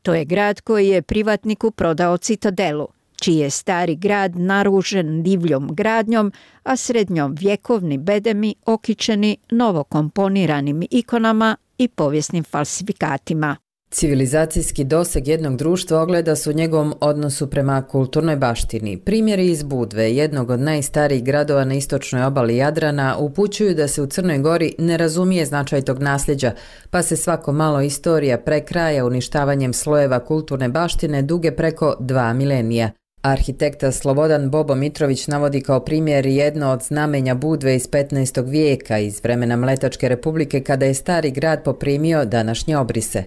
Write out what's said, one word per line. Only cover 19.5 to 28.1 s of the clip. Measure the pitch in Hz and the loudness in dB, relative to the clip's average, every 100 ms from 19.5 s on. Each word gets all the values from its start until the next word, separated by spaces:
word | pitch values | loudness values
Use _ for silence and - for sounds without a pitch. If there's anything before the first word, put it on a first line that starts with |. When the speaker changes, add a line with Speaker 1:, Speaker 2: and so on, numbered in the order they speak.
Speaker 2:
iz | 160 | 0
Budve, | 143 135 110 107 113 123 | -2 -2 -2 0 2 2
jednog | 151 143 123 | 0 0 0
od | 120 | 0
najstarijih | 143 151 135 151 147 135 | 0 0 0 0 2 2
gradova | 123 147 147 139 135 | 2 0 2 2 2
na | |
istočnoj | 139 139 139 - 131 | -2 -2 -4 -2 -2
obali | 131 139 117 117 | 0 2 2 2
Jadrana, | 143 156 156 143 135 127 | 2 0 0 0 0 -2
upućuju | 147 143 202 202 208 160 | -4 0 -2 2 0 2
da | 143 | 0
se | - | -2
u | 139 | -4
Crnoj | - 180 143 | -2 0 0
Gori | 147 165 156 - | 2 2 0 0
ne | 165 165 | 0 2
razumije | 165 160 185 180 143 | 0 2 2 2 0
značaj | 143 139 143 | -2 0 -2
tog | 135 131 | 0 -2
nasljeđa, | 139 139 151 139 127 - - - - | 0 0 0 0 0 -4 -16 -20 -4
pa | 180 | -2
se | 165 165 | 0 -2
svako | - 160 156 | -2 -2 -2
malo | 143 156 143 | 0 2 2
istorija | 143 143 175 | 0 -2 0